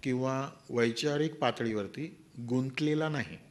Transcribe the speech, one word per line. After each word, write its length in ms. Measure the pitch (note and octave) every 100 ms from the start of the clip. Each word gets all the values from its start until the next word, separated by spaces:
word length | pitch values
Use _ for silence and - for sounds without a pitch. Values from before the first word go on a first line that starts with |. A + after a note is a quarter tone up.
किंवा 460 | C#3 B2+ C3 C3 C#3 - -
वैचारिक 640 | A#2 A#2 A#2 D3+ D3 D#3
पातळीवरती 840 | D#3 B2+ A2+ A#2 G#2+ G2 - D#3 - - - A#2+
गुंतलेला 600 | B2 C3 B2+ D3+ D#3 D#3
नाही. 280 | D3 A#2 D#2+ -